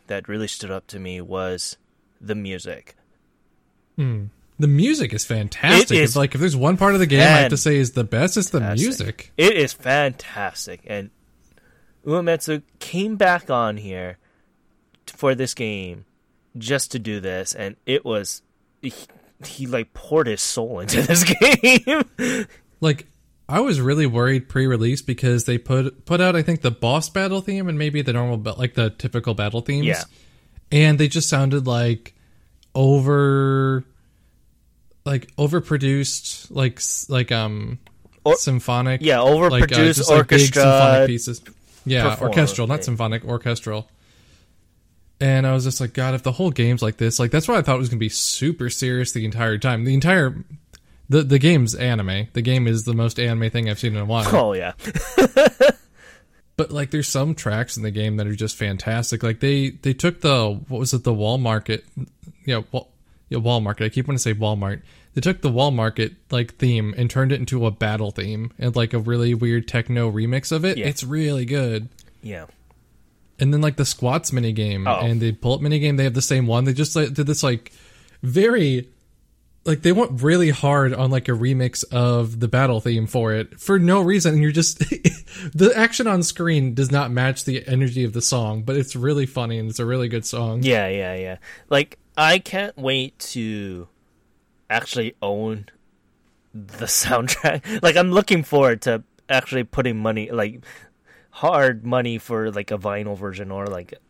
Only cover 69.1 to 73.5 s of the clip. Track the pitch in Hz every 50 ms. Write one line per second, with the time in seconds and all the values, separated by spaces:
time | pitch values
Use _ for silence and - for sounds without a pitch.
69.1 | 120 120 120 120 120 113 120 117 117 117 113 - - 117 - - 120 120 117 110
70.1 | 104 107 110 120 127 139 - - 160 160 175 190 - 113 104 143 143 - 127 127
71.1 | 151 156 156 147 143 131 123 120 143 143 127 117 113 107 113 127 _ - - -
72.1 | - _ - 107 98 82 78 - - _ _ _ _ _ _ _ _ _ _ _
73.1 | _ _ _ _ _ - 131 139